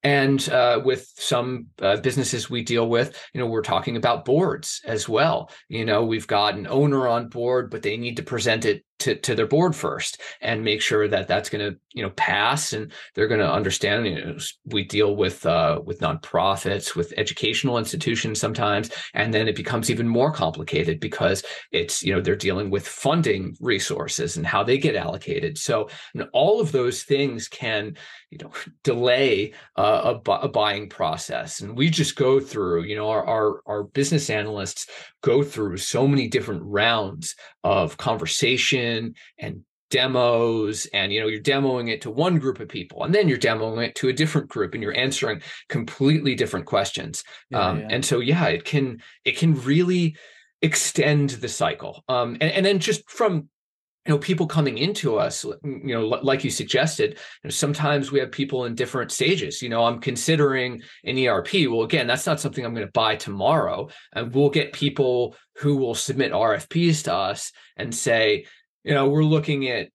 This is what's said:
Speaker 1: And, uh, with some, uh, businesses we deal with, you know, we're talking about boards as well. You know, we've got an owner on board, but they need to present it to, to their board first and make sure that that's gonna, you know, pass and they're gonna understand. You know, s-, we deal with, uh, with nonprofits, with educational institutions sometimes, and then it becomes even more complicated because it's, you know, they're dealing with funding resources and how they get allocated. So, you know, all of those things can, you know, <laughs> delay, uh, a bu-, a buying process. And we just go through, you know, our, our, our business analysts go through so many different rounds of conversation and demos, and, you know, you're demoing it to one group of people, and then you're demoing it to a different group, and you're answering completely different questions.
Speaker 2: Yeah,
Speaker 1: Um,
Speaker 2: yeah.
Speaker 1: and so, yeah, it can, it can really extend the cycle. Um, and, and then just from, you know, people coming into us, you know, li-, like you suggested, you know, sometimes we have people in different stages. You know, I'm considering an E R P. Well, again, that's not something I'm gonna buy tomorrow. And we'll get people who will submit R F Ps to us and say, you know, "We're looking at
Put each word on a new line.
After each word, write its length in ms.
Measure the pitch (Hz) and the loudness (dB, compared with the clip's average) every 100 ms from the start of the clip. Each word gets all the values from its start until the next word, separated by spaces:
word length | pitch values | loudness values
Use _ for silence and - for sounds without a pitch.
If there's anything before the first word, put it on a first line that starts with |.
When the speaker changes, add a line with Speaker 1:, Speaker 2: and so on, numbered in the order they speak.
Speaker 1:
And, 460 | 143 143 135 139 - | 4 4 4 2 2
uh, 320 | 127 120 120 | 4 4 4
with 280 | 131 127 - - | 2 0 -4 -8
some, 520 | - 123 123 127 117 - | -2 0 0 -6 -10 -2
uh, 180 | 95 104 | 0 2
businesses 520 | 131 127 123 120 - | 2 0 0 -2 -4
we 140 | 120 | -6
deal 260 | 117 117 117 | 0 2 4
with, 260 | 117 120 - - | 2 0 -4 -12
you 60 | - | -4
know, 60 | 120 | -2
we're 160 | 113 | -2
talking 340 | 104 92 - 117 | 0 0 0 -2
about 280 | 120 117 - | 0 0 2
boards 560 | 143 180 147 - - | 2 2 -2 -8 -10
as 240 | - 110 - | -4 -4 0
well. 440 | 110 147 - - - _ | 2 2 0 -4 -18 _
You 160 | 110 113 | -6 0
know, 180 | 107 | 2
we've 220 | 113 113 - | 2 -2 0
got 300 | 107 104 101 | 2 2 0
an 100 | 98 | -2
owner 420 | 135 147 139 127 | 2 4 4 2
on 220 | 117 117 | 0 -2
board, 400 | 123 120 127 117 | -4 0 0 -2
but 140 | 113 | -6
they 140 | 104 110 | -4 -4
need 200 | 120 117 | -6 -8
to 60 | |
present 420 | 95 120 117 110 110 | -6 -2 0 0 2
it 180 | 101 _ _ | -2 _ _
to, 140 | - 107 | -2 -2
to 200 | - 113 | -2 0
their 120 | 107 | 2
board 280 | 143 180 151 | 4 2 0
first 460 | 78 - - - - - | -4 -4 -8 -10 -16 -8
and 220 | 110 113 | -4 -2
make 180 | 110 107 | 0 0
sure 260 | - 110 104 | 2 2 2
that 200 | 98 95 | 0 0
that's 220 | 92 - | -2 0
gonna, 220 | 110 104 - _ | -4 -6 -8 _
you 120 | - | -8
know, 80 | 98 | -8
pass 600 | - 98 101 110 143 - | -4 -2 2 2 0 -2
and 180 | 110 107 - - | -6 -8 -14 -12
they're 140 | - 107 | -2 2
gonna 160 | 110 | 2
understand. 640 | 92 82 98 - 101 104 110 | 2 2 0 0 0 0 0
You 180 | 80 - | -4 -8
know, 80 | 82 | -8
s-, 220 | - - - | -10 -12 -6
we 180 | 101 | -6
deal 320 | 95 104 107 101 | -2 2 2 4
with, 300 | 92 - - | 0 0 0
uh, 360 | 82 80 82 | 2 2 0
with 160 | 82 - | -4 -4
nonprofits, 960 | 87 78 - 90 92 98 95 98 - - | -2 -4 -2 0 2 0 -2 -4 -4 -4
with 180 | 85 - | -4 -2
educational 600 | 104 - 110 120 139 120 | -4 -2 -2 0 0 -2
institutions 640 | 113 - - 117 113 107 | -2 -4 -2 -2 -2 -2
sometimes, 520 | 107 107 104 101 113 - - | -4 0 0 0 -2 -8 -8
and 200 | - 110 | -2 0
then 140 | 110 110 | 2 0
it 80 | 104 | -2
becomes 360 | - 120 - | -2 -2 -2
even 160 | 113 117 | 0 2
more 240 | 117 139 | 2 2
complicated 680 | 156 80 80 82 85 80 80 | 2 -2 -2 -4 -2 0 -2
because 440 | 78 - 98 95 - - - | -6 -2 0 0 -4 -14 -6
it's, 320 | - 85 - | -4 -2 -2
you 100 | 90 | 0
know, 80 | 98 | 0
they're 140 | 98 98 | 2 0
dealing 360 | 98 95 104 | 0 -2 -2
with 160 | 98 82 | -4 -4
funding 680 | - 135 165 156 98 92 - | -4 0 2 2 0 -2 -6
resources 800 | 123 101 - - - - - - | -2 -2 -2 -4 -4 -4 -4 -4
and 100 | 80 | -2
how 160 | 101 | 0
they 160 | 113 135 | 2 2
get 160 | 143 107 | 2 0
allocated. 640 | 82 98 - - - 151 | -4 -8 -6 -4 -4 -6
So, 300 | - 117 - - - | -2 -2 -2 -10 -14
you 80 | - | -10
know, 60 | - | -2
all 260 | 127 156 220 | 2 4 4
of 120 | 170 | 2
those 320 | 143 123 127 | 2 0 -2
things 440 | - 139 139 117 107 | -2 0 0 -2 -10
can, 500 | - 120 107 107 - - - _ | -8 -4 -4 -4 -10 -18 -20 _
you 80 | - | -18
know, 120 | - - - | -14 -14 -16
<laughs> 160 | _ | _
delay, 680 | - 120 123 123 135 101 107 - - - | -2 2 4 4 4 4 0 -6 -12 0
uh, 160 | 104 | 2
a 240 | 107 110 117 | 4 2 0
bu-, 120 | - | 0
a 160 | 98 - | 0 2
buying 420 | 113 104 101 104 | 0 0 -2 -8
process. 680 | - 82 80 - - - - | -4 -4 -4 -6 -8 -6 -10
And 160 | 101 117 | -10 0
we 140 | 156 | 2
just 260 | 160 156 - | 2 0 2
go 240 | 131 135 | 4 4
through, 440 | 135 113 92 85 | 2 -4 0 0
you 120 | 85 107 | -2 -4
know, 140 | 107 | 0
our, 160 | 110 - | 0 0
our, 360 | 110 107 101 - | 2 0 -2 -6
our 180 | 104 | -6
business 460 | 101 - 139 156 143 | -4 -2 2 0 0
analysts 560 | 107 104 104 95 - - - - _ | -4 -2 -6 -6 -8 -12 -14 -20 _
go 220 | - 123 | 2 2
through 340 | 143 117 104 87 | 2 -2 -4 -4
so 300 | - 120 135 | -4 0 2
many 200 | 139 113 | 2 2
different 360 | 123 - 95 | -2 -2 -8
rounds 720 | 90 101 113 113 98 - 82 - - _ | -2 0 2 2 -2 -8 -12 -12 -18 _
of 340 | 92 98 82 - | 2 2 2 -2
conversation 1160 | - 110 82 - 120 127 - 135 120 113 117 - - _ | -2 -2 -2 0 2 2 2 2 0 -2 -4 -10 -20 _
and 240 | 107 98 - _ _ | -12 -12 -16 _ _
demos, 960 | 131 131 127 120 117 117 113 104 104 - | 0 2 4 4 4 4 2 0 -2 -2
and, 200 | 98 95 | -2 0
you 60 | 107 | 0
know, 80 | 110 | -2
you're 140 | 107 | -2
demoing 480 | 104 139 139 127 117 | 0 2 2 0 -2
it 120 | 110 | -4
to 80 | 123 | -4
one 300 | 113 175 165 | 0 2 4
group 200 | 135 - | 2 -4
of 80 | 110 | -8
people, 360 | 113 85 - | -10 -10 -8
and 100 | 117 | 0
then 140 | 196 190 | 4 4
you're 100 | 123 | 2
demoing 480 | 120 110 113 110 117 | 2 0 -2 -2 -4
it 100 | - | -2
to 140 | 127 | -2
a 40 | |
different 360 | 127 156 151 - | 2 2 0 -2
group, 240 | 120 92 | -4 -2
and 80 | 110 | -2
you're 160 | 104 113 | -4 0
answering 440 | 131 135 123 107 - - - | -2 0 -2 -4 -8 -18 -6
completely 640 | - 117 - 135 156 143 | -6 -6 2 4 4 2
different 320 | 123 117 95 80 | 0 -2 -2 -2
questions. 580 | 107 98 - - - - - _ | 0 0 -4 -8 -10 -14 -20 _
Speaker 2:
Yeah, 100 | 113 | 0
Speaker 1:
Um, 200 | 92 82 | 0 0
Speaker 2:
yeah. 80 | 107 | -2
Speaker 1:
and 140 | 117 | -2
so, 160 | - 123 | 0 0
yeah, 280 | 123 165 139 | 2 2 2
it 180 | 85 - | 0 0
can, 360 | 147 135 117 - - | 0 0 -4 -16 -6
it 140 | - - | -4 2
can 240 | 160 143 | 4 4
really 560 | 123 151 180 180 170 156 - - _ _ | 4 4 4 2 2 -2 -18 -20 _ _
extend 680 | 160 - - - 143 147 143 | 0 0 -2 2 4 4 2
the 180 | 120 117 | -2 -8
cycle. 560 | - 80 - - - - | -2 -2 -2 -10 -14 -4
Um, 260 | 127 120 117 | -2 -2 0
and, 100 | 156 | 0
and 140 | 196 190 | 2 2
then 140 | 196 | 2
just 300 | 165 160 - | 0 -2 -4
from, 380 | - 220 170 - _ _ _ _ _ - | 0 2 2 -4 _ _ _ _ _ 0
you 60 | |
know, 40 | 147 | 0
people 300 | 147 175 160 | 2 0 0
coming 300 | 165 143 110 | 2 0 0
into 380 | 160 208 147 107 | -2 -2 0 0
us, 280 | - - - | 0 -2 -8
you 140 | 101 | -10
know, 440 | 147 131 135 117 110 | -10 -8 -6 -4 -2
li-, 120 | 120 | 0
like 200 | 131 135 | 0 0
you 60 | 131 | 0
suggested, 640 | - 107 127 156 - 107 | -4 0 2 2 2 -2
you 340 | - - - 151 | -2 -18 -18 -8
know, 40 | |
sometimes 600 | - 147 147 147 147 135 | -4 -2 0 0 0 2
we 80 | 139 | 0
have 120 | 123 | 0
people 340 | - 135 131 123 | -4 -4 -2 -4
in 100 | 117 | -4
different 360 | 123 131 117 | -2 -2 -4
stages. 500 | - 135 180 90 - | -2 0 0 -2 -8
You 80 | 123 | -4
know, 160 | 117 117 | 2 2
I'm 160 | 120 | 2
considering 800 | - 120 - 160 143 131 123 120 - - - | -4 -4 0 4 4 2 -2 -6 -14 -14 -4
an 120 | 131 | 0
E 80 | 127 | 2
R 160 | 101 | 2
P. 240 | - 196 139 | 0 2 2
Well, 160 | 113 | 2
again, 240 | 110 156 120 | 2 0 2
that's 180 | 123 - | 0 0
not 140 | 147 | -2
something 260 | 147 - 120 | -2 -4 -6
I'm 80 | |
gonna 140 | 117 101 | -4 -2
buy 280 | - 110 110 | 2 2 0
tomorrow. 760 | - 98 110 156 98 92 151 - - | -4 0 2 4 2 -2 -6 -12 -12
And 200 | - 117 | -8 -2
we'll 160 | 127 143 | 2 4
get 240 | 151 139 | 4 -2
people 640 | - 143 139 131 123 120 - _ - | -2 -2 2 2 2 0 -4 _ -2
who 200 | 143 143 | 0 2
will 180 | 127 117 | 0 -2
submit 380 | - 135 135 | -4 -2 0
R 220 | 90 113 101 | 2 2 0
F 120 | - | -2
Ps 360 | 165 170 156 | 2 4 2
to 100 | - | 0
us 380 | 90 95 104 - - - - | -2 -2 -4 -8 -14 -20 -10
and 160 | 110 | -8
say, 520 | 113 - 113 110 104 - - _ _ | -4 2 4 4 2 -2 -20 _ _
you 120 | - 147 | 0 2
know, 120 | 139 | 4
"We're 160 | 147 | 4
looking 460 | 156 156 156 143 135 | 4 4 2 -2 0
at 200 | 117 113 | -2 -4